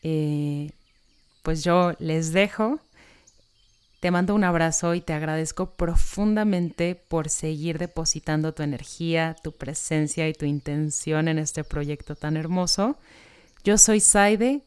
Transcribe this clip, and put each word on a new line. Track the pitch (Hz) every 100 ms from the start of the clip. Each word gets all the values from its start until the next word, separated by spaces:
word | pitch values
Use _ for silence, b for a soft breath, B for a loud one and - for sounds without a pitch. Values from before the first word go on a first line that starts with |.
Eh, | 160 156 151 147 147 147 147 - _ _ _ _ _ _
pues | - 160
yo | 156 175 175 170
les | 151 160 160
dejo. | 170 202 - 220 302 _ b b b b b _ _ _ _ _ _
Te | 180
mando | 175 180
un | 208 185
abrazo | 170 165 160 175 170
y |
te | -
agradezco | 151 156 156 160 - 185
profundamente | - 170 170 - - 208 214 214 185 175 - 175 180
por | _ 165 156
seguir | - 156 156 160 156
depositando | 175 - 160 143 - 156 156
tu | 156
energía, | 151 131 - - 170 165 160 160
tu | 160
presencia | - 143 147 - 156 151 156 160
y |
tu | 156 147
intención | 143 - 147 151 - - 156 160
en | 160
este | 156 - 151
proyecto | 156 143 147 - 147
tan | 151 156
hermoso. | 160 180 180 - 208 294 B B B B B B -
Yo | 214
soy | - 214
Saide | - 208 202 208 233 285